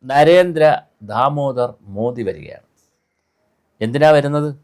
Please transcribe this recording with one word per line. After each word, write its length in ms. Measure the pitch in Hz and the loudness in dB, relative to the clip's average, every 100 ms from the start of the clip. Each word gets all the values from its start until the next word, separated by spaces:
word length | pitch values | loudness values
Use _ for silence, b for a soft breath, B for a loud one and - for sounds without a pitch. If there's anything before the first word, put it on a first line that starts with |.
| 127 | 0
നരേന്ദ്ര 520 | 143 156 180 180 156 151 135 _ _ 104 | 2 4 4 2 2 2 2 _ _ -8
ദാമോദർ 580 | 107 135 147 139 123 123 - 101 | -2 -2 -2 -4 -4 -6 -8 -16
മോദി 280 | 98 117 120 98 | -8 -8 -6 -8
വരികയാണ്. 400 | 76 71 - _ _ _ _ _ _ _ _ _ _ _ _ | -10 -18 -20 _ _ _ _ _ _ _ _ _ _ _ _
എന്തിനാ 240 | 110 139 151 | -6 2 4
വരുന്നത്? 340 | 151 143 147 151 139 | 4 0 -4 -6 -10